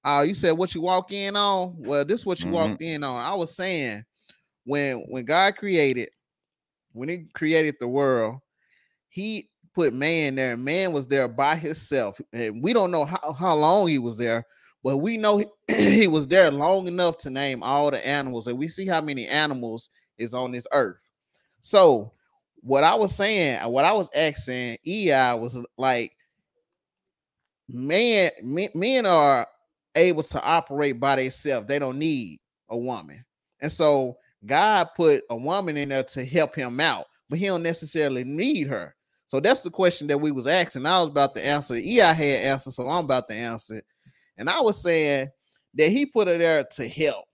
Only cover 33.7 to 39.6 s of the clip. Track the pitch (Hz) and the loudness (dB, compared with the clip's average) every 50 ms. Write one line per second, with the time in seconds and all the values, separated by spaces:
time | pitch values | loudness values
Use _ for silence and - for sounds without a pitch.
33.7 | - - 165 151 147 139 131 127 123 _ _ _ _ _ 101 104 139 156 196 214 | -2 2 2 4 4 2 0 -4 -8 _ _ _ _ _ -4 0 2 4 4 4
34.7 | 214 190 170 170 - - 170 156 147 120 - - 117 117 127 147 180 202 196 170 | 4 2 2 0 0 2 4 4 4 4 0 -6 -8 -6 -4 -4 -2 -2 -2 -4
35.7 | 151 147 143 139 139 135 131 - - 139 123 123 143 170 156 147 - 160 131 123 | -4 -4 -4 -2 -2 -4 -4 -4 -8 -10 -10 -2 0 0 0 0 -2 -8 -8 -6
36.7 | 120 131 160 160 120 92 - _ _ _ _ _ 147 165 196 196 185 170 165 165 | -2 0 2 2 0 0 -6 _ _ _ _ _ -6 -4 -2 -2 -2 -2 -2 -4
37.7 | 165 165 165 151 - 165 151 139 131 123 127 131 143 160 214 262 294 196 143 135 | -4 -4 -8 -6 -2 0 0 0 0 -4 -6 -6 -4 -4 -2 -2 -2 -2 -2 -4
38.7 | 131 101 85 73 _ _ _ _ _ _ _ _ - 135 135 214 262 - | -4 -8 -8 -12 _ _ _ _ _ _ _ _ -4 2 4 2 2 2